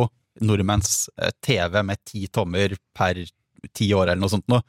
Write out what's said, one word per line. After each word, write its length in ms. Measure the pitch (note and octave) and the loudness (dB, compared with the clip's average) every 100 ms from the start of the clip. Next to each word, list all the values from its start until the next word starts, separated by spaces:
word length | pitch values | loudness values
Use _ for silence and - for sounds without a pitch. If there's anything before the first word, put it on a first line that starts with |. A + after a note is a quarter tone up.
| A#2+ _ _ - | 2 _ _ -4
nordmenns, 680 | A2 G2+ F#2+ G2+ F#2+ - - - | 0 2 2 0 0 -2 -6 -4
eh, 140 | E2+ - | -4 -4
T 160 | - A2+ F2 | -2 0 0
V 140 | F#2+ | 0
med 160 | G2+ G2+ - | -2 -4 -8
ti 220 | G#2+ F#2+ | -10 -6
tommer 440 | - F2+ F2 G2 G2 _ - | -2 -2 0 0 -2 _ -2
per 180 | F#2 F2+ F2 _ _ _ - | -2 -2 -8 _ _ _ -14
ti 160 | - G#2 | -2 2
år 120 | G2 F2+ | 4 2
eller 140 | F2+ | 2
noe 80 | G2 | 0
sånt 160 | G2 - | -2 2
nå. 140 | B2 | 0